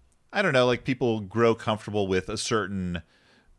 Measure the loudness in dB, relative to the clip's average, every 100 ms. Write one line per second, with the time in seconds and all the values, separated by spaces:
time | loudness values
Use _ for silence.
0 | _ _ _ -2 2 4 4 2 -2 0
1 | 0 0 -2 2 2 2 -2 -4 -4 -2
2 | 0 0 -2 -6 -2 -2 -2 -4 -4 -6
3 | -8 _ _ _ _